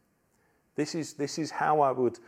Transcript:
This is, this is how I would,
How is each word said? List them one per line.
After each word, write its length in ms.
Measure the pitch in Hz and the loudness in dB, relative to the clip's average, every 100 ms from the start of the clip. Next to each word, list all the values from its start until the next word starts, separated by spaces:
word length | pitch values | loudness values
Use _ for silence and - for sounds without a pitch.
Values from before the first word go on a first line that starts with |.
| _ _ _ _ _ _ _ - | _ _ _ _ _ _ _ -6
This 180 | 151 | -4
is, 200 | 170 147 | -4 -6
this 240 | - 143 - | -6 -6 -4
is 120 | 147 | -6
how 300 | - 156 151 | -2 2 4
I 100 | 139 | 4
would, 300 | 127 120 117 | 4 0 0